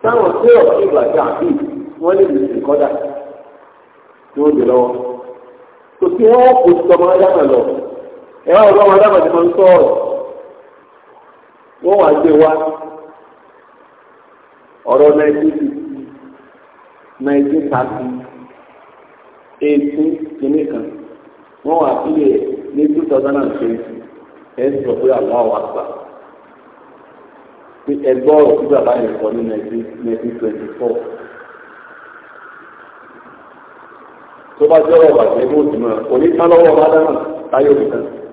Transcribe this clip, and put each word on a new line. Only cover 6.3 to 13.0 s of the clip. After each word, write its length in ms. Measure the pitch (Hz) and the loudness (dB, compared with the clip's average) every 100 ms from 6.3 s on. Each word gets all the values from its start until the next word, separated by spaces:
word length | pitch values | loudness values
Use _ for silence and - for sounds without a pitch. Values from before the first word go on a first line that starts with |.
| 240 254 | 6 6
kò 140 | 254 175 | 4 4
sí 120 | - 175 | 2 2
ọmọ 200 | 175 175 | 2 4
Ádámù 340 | 185 190 180 | 4 4 2
lọ. 160 | 135 127 110 - - - - - - - | 2 0 0 -6 -10 -16 -18 -20 -20 -12
Ẹ 120 | - | 2
wá 100 | - 208 | 4 6
ọmọ 240 | 196 202 | 6 4
Ádámù 260 | 190 208 190 | 6 4 4
ti 80 | 165 | 2
máa 140 | 170 | 0
ń 40 | 175 | 0
sọ̀rọ̀. 320 | 170 185 175 - - - - - - - - - _ _ _ _ _ _ _ _ _ _ _ | 4 4 6 4 -2 -6 -8 -10 -16 -20 -20 -20 _ _ _ _ _ _ _ _ _ _ _
Wọ́n 160 | 175 202 | 0 2
wá 100 | 156 | 4
gbé 180 | 151 160 | 2 4
wá. 200 | 151 156 156 156 156 - - | 4 4 2 -4 -8 -16 -18